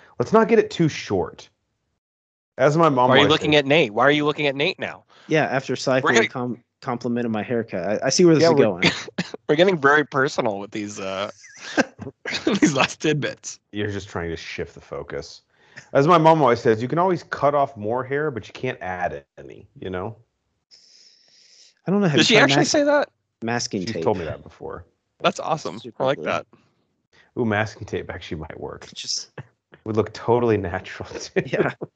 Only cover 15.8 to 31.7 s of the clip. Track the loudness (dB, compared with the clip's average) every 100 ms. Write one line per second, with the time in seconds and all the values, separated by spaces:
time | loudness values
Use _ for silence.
15.8 | -2 2 6 6 6 6 4 4 2 2
16.8 | 0 -2 0 -2 -6 -2 0 2 0 -4
17.8 | -4 -4 -4 -4 -4 -6 -12 -8 -8 -6
18.8 | -8 -4 -4 -6 -16 -20 -20 -20 -20 -14
19.8 | -8 -6 -8 -10 _ _ _ _ _ -20
20.8 | _ _ _ _ _ _ _ _ -20 _
21.8 | -2 2 4 4 4 6 6 4 2 2
22.8 | 2 2 0 _ _ _ -6 -4 -4 -6
23.8 | -6 -4 -2 -2 -4 -10 -14 -18 -14 -14
24.8 | -18 _ _ _ -4 -4 -4 -6 -6 -12
25.8 | -12 -6 -4 -2 -4 -6 -6 -18 _ _
26.8 | _ _ _ _ _ -4 -2 0 -2 -6
27.8 | -10 -8 -8 -12 -10 -12 -12 -12 -14 -14
28.8 | -18 -14 -10 -10 -10 -18 -20 _ _ -14
29.8 | -4 -2 -2 -2 0 2 2 0 -2 -8
30.8 | -10 -14 -14 -14 -8 -6 -4 -2 -2